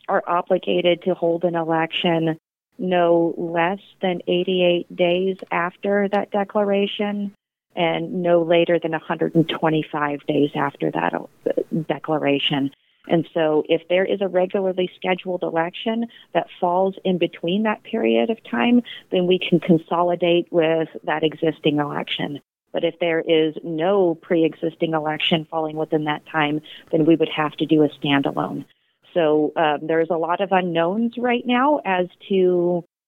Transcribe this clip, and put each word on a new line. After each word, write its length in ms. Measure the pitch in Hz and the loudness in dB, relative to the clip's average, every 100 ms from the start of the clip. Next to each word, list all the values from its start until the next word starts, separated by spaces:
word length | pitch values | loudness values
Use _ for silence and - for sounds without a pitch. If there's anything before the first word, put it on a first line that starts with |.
| - | -4
are 160 | 196 - | -2 0
obligated 760 | 175 - 185 - 180 175 170 | -2 0 -2 0 0 2 0
to 120 | 185 175 | 0 0
hold 280 | 170 170 | 0 0
an 120 | 170 165 | 0 -2
election 840 | 160 165 160 - 180 165 160 160 _ _ _ - | 0 0 0 -2 0 0 0 -2 _ _ _ -8
no 560 | 185 180 170 170 165 - | -2 2 4 4 2 -2
less 440 | 170 170 170 196 - - | -4 -2 -2 -2 -10 -6
than 180 | 190 175 - | -4 -4 -2
eighty-eight 680 | 180 180 185 180 175 - 180 | -2 0 2 2 2 -2 -2
days 420 | 175 180 190 185 - | 0 2 -2 -4 -6
after 580 | 175 175 - 202 202 196 | -4 -4 -4 -2 0 0
that 200 | 202 - | 0 -2
declaration 1040 | 202 196 214 202 196 202 - 208 202 202 - _ _ _ - | -4 -2 -2 0 0 0 -2 -4 -4 -6 -10 _ _ _ -2
and 460 | 165 165 165 185 | -2 -2 -4 -2
no 220 | 175 170 | 2 4
later 340 | 165 170 170 170 | 4 4 4 2
than 160 | 165 | 0
a 60 | 160 | -6
hundred 340 | - 165 160 | -4 -4 0
and 160 | 165 - | 2 0
twenty-five 680 | - 165 156 - 151 147 143 - | 0 0 0 -2 -4 -4 -4 -2
days 240 | 147 147 | 0 0
after 380 | 151 143 - 156 | 0 -4 -2 -4
that, 240 | - - - | -2 -2 -4
uh, 120 | - _ - - - 165 156 | -8 _ -4 -2 -2 -4 -4
declaration. 840 | 147 - 151 143 143 - 147 139 - _ _ - | -6 -4 -2 0 0 0 -2 -4 -6 _ _ -2
And 180 | 170 151 | 0 0
so 300 | 170 156 151 - | -2 0 0 2
if 180 | 165 - | -2 0
there 160 | 180 | 0
is 160 | 190 196 | 0 -2
a 80 | 196 | 0
regularly 640 | 180 185 208 190 185 180 - | 0 0 0 -2 -2 -4 -4
scheduled 460 | 185 185 185 180 | -4 -4 -4 -4
election 680 | 165 165 170 - 233 226 233 - _ | -2 -2 -4 -4 -4 -4 -6 -10 _
that 140 | 175 - - | -4 -4 -4
falls 360 | 180 180 190 190 190 | 0 2 0 -2 -2
in 120 | 180 | 0
between 460 | 170 - 170 196 | -2 -4 -4 -2
that 200 | 220 214 | -2 -4
period 460 | - 226 226 226 226 | -6 -2 2 2 2
of 140 | 220 | -4
time, 400 | - 240 240 240 - - - | -6 -2 4 4 2 -10 -4
then 160 | 185 180 | 0 2
we 120 | 185 | 0
can 220 | - 170 | 2 0
consolidate 880 | - 160 - 170 175 175 175 175 - | 4 2 2 0 0 2 2 2 2
with 380 | 170 160 165 160 - - | 2 2 2 -2 -6 -6
that 180 | 156 | -2
existing 560 | 156 151 160 151 160 147 | -2 0 -2 0 0 0
election. 640 | 143 147 - - - - _ _ _ | -2 -4 -6 -6 -6 -8 _ _ _
But 100 | - | -4
if 160 | 170 - | -4 -2
there 220 | 175 165 | -2 -2
is 340 | - 160 160 151 | 2 2 2 -2
no 520 | 165 160 175 202 175 165 | -8 -2 0 2 2 0
pre-existing 800 | - 170 160 - 165 - 165 | 0 2 2 0 -6 -4 -2
election 540 | 160 151 156 - 165 151 | -2 -4 -4 0 -2 -2
falling 280 | 165 156 156 | -4 -4 -4
within 260 | 156 156 | -2 -2
that 220 | 151 151 - | 0 -4 -4
time, 340 | 160 147 151 - - - | -2 0 -2 -6 -20 -4
then 140 | 160 156 | 2 4
we 100 | 160 | 4
would 140 | 156 | 2
have 240 | - 151 | -2 -4
to 120 | - 156 | -2 2
do 160 | 156 | 4
a 60 | 147 | 2
standalone. 760 | - 147 143 143 147 - 143 - _ _ _ _ | 0 0 0 0 -4 -4 -6 -12 _ _ _ _
So, 400 | 180 156 151 151 - | 0 2 2 0 0
um, 320 | 156 143 160 | 0 0 0
there's 220 | 165 165 | 0 0
a 80 | 165 | -2
lot 240 | 165 175 | -2 -2
of 100 | 190 | 0
unknowns 640 | 190 180 165 165 214 233 233 | 0 2 0 0 0 -2 -2
right 280 | 247 240 240 | -2 -2 0
now 340 | 247 277 302 196 | 0 2 0 0
as 220 | 180 180 _ - | -2 -2 _ -2
to 560 | 190 180 180 175 175 - _ | 2 2 2 0 -2 -6 _